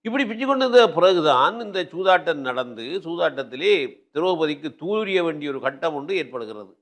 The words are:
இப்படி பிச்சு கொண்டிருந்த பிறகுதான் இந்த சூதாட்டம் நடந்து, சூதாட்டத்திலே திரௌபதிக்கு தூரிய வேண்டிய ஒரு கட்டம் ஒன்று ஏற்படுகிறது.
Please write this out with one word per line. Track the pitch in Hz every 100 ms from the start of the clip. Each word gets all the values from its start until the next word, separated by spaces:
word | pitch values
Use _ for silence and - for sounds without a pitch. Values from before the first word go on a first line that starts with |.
இப்படி | - 277 247
பிச்சு | 220 262
கொண்டிருந்த | 269 262 240 226
பிறகுதான் | 160 180 185 156 127 143 226
இந்த | 220 190
சூதாட்டம் | 170 165 190 185 160 156 131
நடந்து, | 123 123 110 113 180
சூதாட்டத்திலே | 165 170 165 135 127 127 185 196 127 - _
திரௌபதிக்கு | 147 180 175 156 147 151
தூரிய | - 165 214 208 185
வேண்டிய | 170 151 147
ஒரு | 135
கட்டம் | 120 139 165
ஒன்று | 147 147 190
ஏற்படுகிறது. | 135 123 110 107 98 92